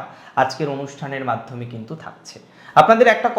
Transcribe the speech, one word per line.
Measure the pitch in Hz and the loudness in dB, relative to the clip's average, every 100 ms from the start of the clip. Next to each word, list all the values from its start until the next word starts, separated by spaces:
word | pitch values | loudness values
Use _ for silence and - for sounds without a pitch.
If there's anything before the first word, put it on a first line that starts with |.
| - - - - | -4 -16 -8 -2
আজকের | 131 - 151 139 | -2 -2 -6 -6
অনুষ্ঠানের | 139 - 143 135 127 | -10 -12 -10 -6 -4
মাধ্যমে | 113 - 123 120 | -6 -8 -14 -12
কিন্তু | 117 110 160 | -14 -14 -16
থাকছে। | - - - - - - - - | -16 -20 -20 -20 -20 -20 2 4
আপনাদের | 185 226 240 | 6 6 4
একটা | 220 233 | 4 0